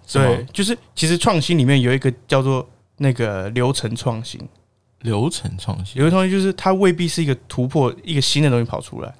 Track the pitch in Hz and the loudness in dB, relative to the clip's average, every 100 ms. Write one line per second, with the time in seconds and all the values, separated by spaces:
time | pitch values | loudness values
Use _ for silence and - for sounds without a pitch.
0 | - 139 131 120 127 - 196 240 - - | -4 2 2 2 -2 -4 -2 -4 -6 -2
1 | 160 170 233 175 143 170 127 139 123 131 | 0 2 2 2 2 2 4 4 4 2
2 | 135 123 - 135 135 131 - _ _ - | 0 -2 0 0 2 -2 -4 _ _ -2
3 | 139 117 113 98 95 120 123 135 113 117 | 0 0 -2 -2 -4 0 0 0 -4 -4
4 | - 113 117 - - _ _ _ _ _ | -4 -6 -8 -14 -16 _ _ _ _ _
5 | 117 104 139 - - 90 - 95 95 127 | -2 0 0 -2 -8 -8 -6 -6 -6 0
6 | 151 185 185 196 190 185 190 190 196 170 | 2 4 2 0 0 0 0 2 2 2
7 | 170 - 156 127 - - 127 151 127 - | -2 0 -2 -2 -4 -4 -2 0 0 -2
8 | - 147 123 143 147 120 117 - - - | -4 -2 0 2 2 2 0 -6 -8 -10
9 | - - | -12 -10